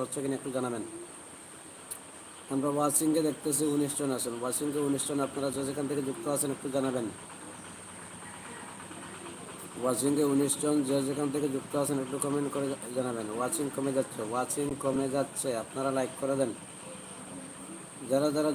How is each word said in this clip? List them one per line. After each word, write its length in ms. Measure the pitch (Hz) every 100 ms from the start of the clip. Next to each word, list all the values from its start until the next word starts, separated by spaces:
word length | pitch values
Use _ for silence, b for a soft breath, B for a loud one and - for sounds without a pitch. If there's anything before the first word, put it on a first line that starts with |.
হচ্ছে 140 | 127 147
কিনা 140 | 135 131
একটু 120 | 139 127
জানাবেন। 260 | 127 117 101 - - - - - - - - - - - - - - - -
আমরা 160 | 135 143
ওয়াচিংয়ে 520 | 143 147 139 160 156 156
দেখতেছি 360 | - 156 143 156 147
উনিশ 180 | 143 143
জন 100 | 143 123
আছেন, 160 | 123 117
ওয়াচিংয়ে 400 | 123 120 147 143 143
উনিশ 140 | 135 -
জন। 100 | 143 139
আপনারা 200 | 143 139 131
যে 60 | 135
যেখান 160 | 139 139
থেকে 140 | 147 135
যুক্ত 160 | 131 147
আছেন 220 | 139 143
একটু 160 | 131 135 135
জানাবেন। 300 | 135 127 110 95 - - - - - - - - - - - - - - - - - - - - - - - - - -
ওয়াচিংয়ে 420 | 123 123 135 147 143
উনিশ 200 | 139 143 -
জন, 120 | 147 151
যে 140 | 135 139 135
যেখান 200 | 139 143
থেকে 140 | 143 143 135
যুক্ত 180 | - 147
আছেন 220 | 139 139 131
একটু 120 | 135
কমেন্ট 260 | 143 143 143
করে 140 | 143 139 135 117 123
জানাবেন। 320 | 123 117 107 110
ওয়াচিং 280 | 123 120 143 143
কমে 160 | 139 135
যাচ্ছে, 240 | 123 - 107
ওয়াচিং 360 | 120 123 147 143 139
কমে 220 | 135 135 135 139
যাচ্ছে, 340 | 131 - 139 117
আপনারা 260 | 107 135 135 135
লাইক 160 | 127 -
করে 140 | 135 135
দেন। 100 | 123 101 - - - - - - - - - - - - - - 123
যারা 180 | 135 151 147
যারা 160 | 151